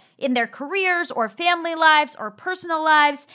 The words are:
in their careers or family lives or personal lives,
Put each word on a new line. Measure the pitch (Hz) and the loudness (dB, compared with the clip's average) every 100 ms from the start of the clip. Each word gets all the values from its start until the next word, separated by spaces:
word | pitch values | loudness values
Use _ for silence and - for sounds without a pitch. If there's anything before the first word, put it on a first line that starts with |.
| _ _ | _ _
in | 269 254 | -2 -2
their | 226 | -2
careers | - 285 392 370 349 277 | -6 -6 -2 0 -2 -2
or | - 220 | -4 -4
family | 214 349 349 339 | -2 0 0 -2
lives | 330 320 302 302 - | 2 4 4 2 -6
or | 214 | -12
personal | 202 370 359 349 320 | -8 -8 -8 -4 -2
lives, | 311 302 294 285 - | 2 4 4 0 -10